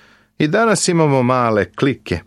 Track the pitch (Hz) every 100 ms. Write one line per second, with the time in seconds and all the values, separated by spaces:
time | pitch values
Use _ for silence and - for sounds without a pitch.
0 | _ _ _ - 156 202 226 196 - 170
1 | 151 135 123 127 120 104 92 - 135 -
2 | - 85